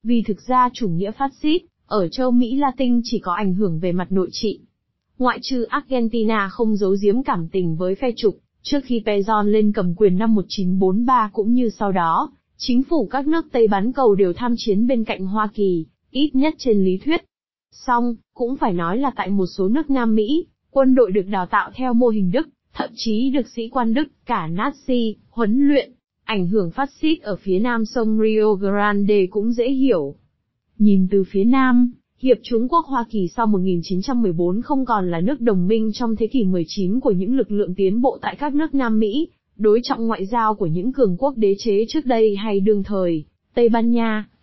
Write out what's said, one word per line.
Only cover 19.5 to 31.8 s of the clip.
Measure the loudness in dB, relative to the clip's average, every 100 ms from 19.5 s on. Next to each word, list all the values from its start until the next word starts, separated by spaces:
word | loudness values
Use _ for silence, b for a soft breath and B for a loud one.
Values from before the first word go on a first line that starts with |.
| -2 0
nước | 0 0
Nam | 0 2
Mỹ, | 2 2 -2 -4 _ _
quân | 0 4
đội | 4 4
được | 0 -2
đào | -4 -2
tạo | -2 -2
theo | -6 -2
mô | 2 2
hình | 2 0
Đức, | 0 -4 _ _
thậm | -10 -10
chí | -8 -4 -2 0
được | -2 -4
sĩ | -8 -6
quan | -2 0
Đức, | 0 -2 _ -6
cả | -6 -4
Nazi, | -4 -4 -6 -2 -2 -2 -6 _
huấn | -4 0 2 4
luyện. | 2 0 _ _ _
Ảnh | -6 -2 0
hưởng | 0 -2
phát | -4 -6 -4
xít | -2 -2
ở | -4 -8
phía | -2 0
nam | 0 -2
sông | -2 -2 0 2
Rio | 2 2 2
Grande | 2 0 0 0 2 2 2 0
cũng | -2 -2
dễ | -2 0
hiểu. | 2 2 2 -2 -10 _ _ _ _ _ 2
Nhìn | 4 6 4
từ | 2
phía | 0 0
nam, | 2 4 4 4